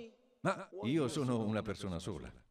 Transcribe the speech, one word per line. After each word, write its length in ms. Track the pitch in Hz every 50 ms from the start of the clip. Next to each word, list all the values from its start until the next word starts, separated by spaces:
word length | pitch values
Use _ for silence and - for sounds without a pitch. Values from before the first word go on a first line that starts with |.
| - 226 - - _ _ _ _
Ma 280 | - 175 190 156 196 - - 185 208
io 260 | 123 147 165 139 117
sono 360 | - 156 135 123 123 113 110
una 180 | 104 110 104 -
persona 360 | 104 95 - - 98 87 82
sola. 340 | - 110 92 71 64 60 - - - _